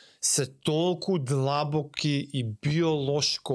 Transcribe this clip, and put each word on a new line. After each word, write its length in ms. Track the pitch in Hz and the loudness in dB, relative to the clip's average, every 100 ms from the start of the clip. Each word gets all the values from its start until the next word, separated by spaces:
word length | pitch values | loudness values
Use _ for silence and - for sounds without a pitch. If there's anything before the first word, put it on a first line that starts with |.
| - _ | -20 _
се 280 | - - 131 | -2 0 -2
толку 720 | - - 156 180 175 196 180 | -4 0 2 2 0 0 -2
длабоки 1080 | 127 139 135 143 143 151 147 - 151 143 143 | 0 0 2 2 2 -2 -2 -2 0 0 -2
и 140 | 135 | -4
биолошко 1080 | 113 104 147 160 165 151 135 147 - - - | -4 -4 0 2 2 0 0 0 0 -2 -2